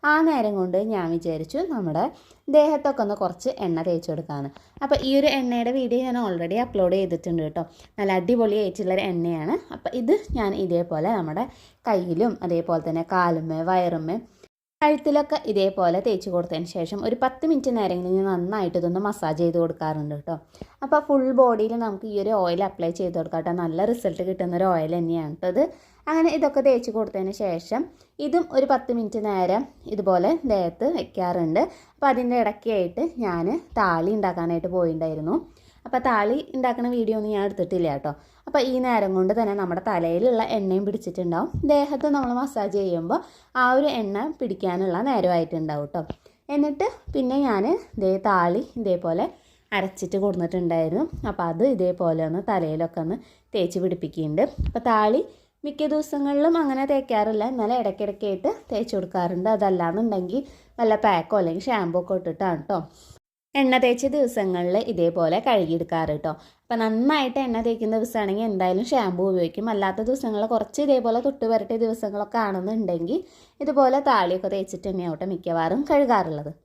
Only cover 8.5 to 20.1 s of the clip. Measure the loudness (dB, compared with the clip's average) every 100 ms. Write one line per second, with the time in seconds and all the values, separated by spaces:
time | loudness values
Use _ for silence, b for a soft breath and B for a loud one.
8.5 | 2 -2 -2 -2 0 0 -2 -2 -2 -2
9.5 | -4 -6 -10 -6 -4 2 2 2 -2 -2
10.5 | -2 0 0 0 -2 0 0 -2 -4 -6
11.5 | B B B 0 0 0 0 0 0 -2
12.5 | -2 0 -2 0 -4 0 2 2 0 -2
13.5 | -4 0 2 2 -2 -4 -6 -8 b b
14.5 | _ _ _ 2 2 2 2 2 -2 0
15.5 | 2 2 2 2 2 0 -2 -2 -2 -2
16.5 | -6 -6 -6 -6 -4 -4 0 -2 -2 0
17.5 | 0 0 0 0 -2 0 0 2 0 -2
18.5 | -2 -2 0 0 0 -2 -2 -4 0 2
19.5 | 2 0 -2 -4 -4 -6